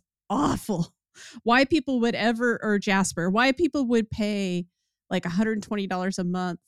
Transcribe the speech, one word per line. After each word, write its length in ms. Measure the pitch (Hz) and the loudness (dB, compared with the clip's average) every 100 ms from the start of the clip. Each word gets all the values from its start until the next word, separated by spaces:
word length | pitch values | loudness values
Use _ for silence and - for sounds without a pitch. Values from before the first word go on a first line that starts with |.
| - _ _ | -12 _ _
awful. 640 | 254 285 233 - 175 170 _ _ - - - | 0 0 -2 -2 -2 -4 _ _ -20 -20 -6
Why 220 | 214 247 277 | 2 4 4
people 340 | 320 277 254 | 2 0 0
would 160 | 233 - | 0 0
ever, 420 | 220 226 240 226 | 0 0 0 0
or 160 | 214 208 | 0 0
Jasper, 500 | 208 196 190 - 175 | 2 2 0 0 0
why 220 | 202 262 | 2 2
people 340 | 262 320 294 240 | 2 0 0 2
would 220 | 240 214 | 2 0
pay, 560 | - 208 202 190 175 175 _ _ _ _ | -2 -2 -2 -2 -2 -6 _ _ _ _
like, 160 | 180 175 | -4 -2
a 40 | |
hundred 320 | 175 220 214 | 0 0 -2
twenty 260 | - 208 196 | -4 -6 -4
dollars 320 | 185 185 190 | -2 -2 -2
a 40 | |
month 360 | 180 185 180 170 | -2 -2 -4 -6